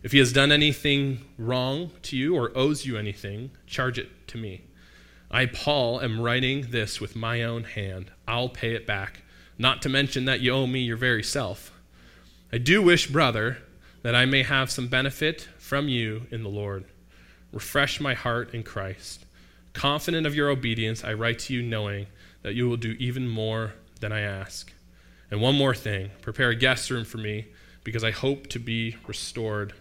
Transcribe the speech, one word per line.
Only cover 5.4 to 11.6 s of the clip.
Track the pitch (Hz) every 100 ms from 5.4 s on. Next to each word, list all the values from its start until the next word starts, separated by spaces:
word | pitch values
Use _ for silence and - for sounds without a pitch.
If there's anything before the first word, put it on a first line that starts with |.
| 123
Paul, | - - 147 120 120
am | 123 110
writing | 117 123 127 139 123
this | 117 104 -
with | 107 117
my | 113 117
own | 117 117
hand. | 107 - 98 92 92 - -
I'll | 120 127
pay | - 117
it | 113 -
back, | 101 95 - - - - -
not | 123 -
to | 139
mention | 135 139 131 127
that | 131
you | 123
owe | 131 131
me | 131
your | 120 113
very | 127 117
self. | - 143 107 98